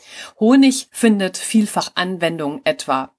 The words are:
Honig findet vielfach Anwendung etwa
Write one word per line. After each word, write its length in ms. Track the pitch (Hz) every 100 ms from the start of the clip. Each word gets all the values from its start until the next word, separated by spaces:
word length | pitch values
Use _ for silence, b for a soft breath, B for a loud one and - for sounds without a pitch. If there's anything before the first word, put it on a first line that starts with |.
| B B B -
Honig 500 | 220 269 269 262 -
findet 480 | - 226 202 185 -
vielfach 540 | - 220 208 180 -
Anwendung 680 | - 180 185 165 165 147 147
etwa 480 | 160 - - 131 135